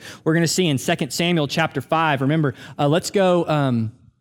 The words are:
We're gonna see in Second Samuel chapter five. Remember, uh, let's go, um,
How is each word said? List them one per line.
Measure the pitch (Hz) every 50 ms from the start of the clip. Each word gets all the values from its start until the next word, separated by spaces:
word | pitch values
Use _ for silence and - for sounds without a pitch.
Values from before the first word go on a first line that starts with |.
| - - - - -
We're | 160 156
gonna | 170 170 151
see | - - 185 160
in | 139 123
Second | - - 170 - 135 123
Samuel | - - 170 175 175 165 147 139
chapter | - 165 160 156 - 143
five. | - - 165 160 165 156 147 123
Remember, | 135 131 156 160 151 135 - - - - - -
uh, | 147 143
let's | 151 180 - -
go, | - 208 190 185 180 175 165 -
um, | 156 147 139 135 123 117 110 110 - - _ - _ _